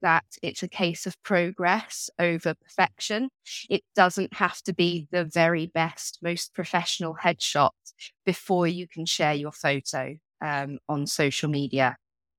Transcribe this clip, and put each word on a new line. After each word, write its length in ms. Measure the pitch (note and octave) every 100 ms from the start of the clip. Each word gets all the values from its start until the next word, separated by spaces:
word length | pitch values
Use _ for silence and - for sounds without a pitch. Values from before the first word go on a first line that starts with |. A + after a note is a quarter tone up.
that 220 | F3+ E3 - -
it's 180 | F3 -
a 60 | F#3
case 400 | - F3 E3 F#3+
of 140 | -
progress 880 | - F#3 F3 - F3 G#3+ - - - -
over 340 | F3 E3 E3+
perfection. 760 | - _ - F#3 - - G#3+ C4 - - - -
It 140 | G3+ - -
doesn't 400 | F3+ G3 F#3 -
have 260 | F#3 -
to 120 | -
be 340 | E3+ F3 F3 D3
the 140 | F3+ D#3+
very 400 | E3+ E3 E3+ E3+
best, 540 | E3 D#3+ - - -
most 320 | E3+ E3+ -
professional 640 | - E3+ F3+ F3 - E3 D#3+
headshot 560 | F3 E3+ - D3 C#3 - - - - _ -
before 400 | F3 - F3+ E3+
you 200 | F3 F3
can 200 | E3 E3
share 260 | - D#3
your 180 | D3 D3
photo, 680 | - D3+ C#3 - C#3+ B2+ D#3 _ -
um, 380 | D3+ C#3+ C#3 C#3 -
on 200 | D3 C#3+
social 420 | - C#3+ - D3+
media. 480 | C#3+ C#3 C3+ B2+ B2 _ _ _